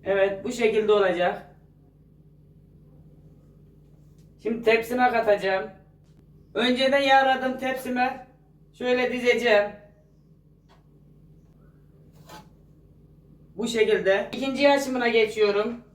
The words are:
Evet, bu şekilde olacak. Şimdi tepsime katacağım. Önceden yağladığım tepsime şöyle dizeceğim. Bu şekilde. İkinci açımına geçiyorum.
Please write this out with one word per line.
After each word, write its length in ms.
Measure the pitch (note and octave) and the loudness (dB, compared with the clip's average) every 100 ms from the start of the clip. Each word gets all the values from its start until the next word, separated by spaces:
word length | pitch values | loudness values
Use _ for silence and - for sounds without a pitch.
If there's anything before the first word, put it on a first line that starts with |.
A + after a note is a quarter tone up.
Evet, 400 | F#3 G3 G3 G3 | -2 0 0 -2
bu 80 | B3 | -8
şekilde 400 | A#3 A3 G#3+ G#3 | -2 0 0 2
olacak. 640 | G#3 F#3+ E3+ F3+ G3+ - - _ _ _ _ _ _ _ _ _ - - - - - - - - - - - - - - - - - - - | 2 2 0 -2 -2 -14 -20 _ _ _ _ _ _ _ _ _ -20 -20 -20 -20 -20 -20 -20 -20 -20 -20 -20 -20 -20 -20 -20 -20 -20 -20 -10
Şimdi 200 | - A#3 | -6 -2
tepsime 480 | A3 A3+ A3+ B3 B3 | 2 0 0 0 0
katacağım. 580 | A3+ G#3 G3 F#3+ F#3+ G#3+ - - _ _ - _ - - | 2 0 0 0 -4 -6 -16 -20 _ _ -20 _ -20 -10
Önceden 480 | - B3 B3 C4+ C#4 | -4 -2 0 0 2
yağladığım 560 | C#4 C4+ C4+ C4 C4 - | 4 4 4 0 -4 -6
tepsime 720 | C4 B3+ B3 B3 B3+ - - _ _ _ _ | -6 -6 -6 -2 -4 -4 -18 _ _ _ _
şöyle 400 | _ B3 B3 B3 | _ -2 0 0
dizeceğim. 580 | B3 A#3+ A#3 A#3+ G#3 G#3 - - _ _ _ _ _ _ _ _ _ _ _ - - - - - _ - _ _ _ - - - - - - _ _ _ _ _ - _ - - F3+ | -2 0 0 2 2 2 -8 -20 _ _ _ _ _ _ _ _ _ _ _ -20 -20 -20 -20 -20 _ -20 _ _ _ -20 -20 -20 -20 -20 -20 _ _ _ _ _ -20 _ -20 -20 -10
Bu 120 | A#3 | -6
şekilde. 640 | A3+ G#3 G3 F#3 G3+ - | 0 2 2 2 0 -2
İkinci 360 | - C4+ C4+ C#4+ | -6 -6 2 4
açımına 380 | C#4 C4 B3+ A#3 | 4 0 -2 0
geçiyorum. 760 | A3+ G#3+ G#3+ G#3 G3+ A3+ A#3+ - | 2 0 2 0 2 -2 -8 -16